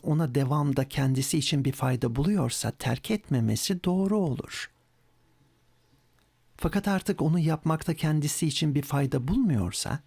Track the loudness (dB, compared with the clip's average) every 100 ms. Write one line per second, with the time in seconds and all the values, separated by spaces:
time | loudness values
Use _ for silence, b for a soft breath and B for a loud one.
0 | 0 0 2 2 2 2 2 0 0 0
1 | 2 2 0 0 0 0 0 0 0 0
2 | 0 0 0 2 0 -2 -4 -4 -4 -4
3 | -2 -4 0 0 2 0 -2 -2 0 0
4 | 2 2 0 -2 -6 -12 -14 _ _ _
5 | _ _ _ _ _ _ _ _ _ _
6 | _ _ _ _ _ -6 -2 0 0 0
7 | 0 0 2 2 2 0 -2 -2 -2 -2
8 | 2 2 0 0 -2 0 0 0 0 0
9 | 0 0 0 2 2 2 0 -2 -4 -6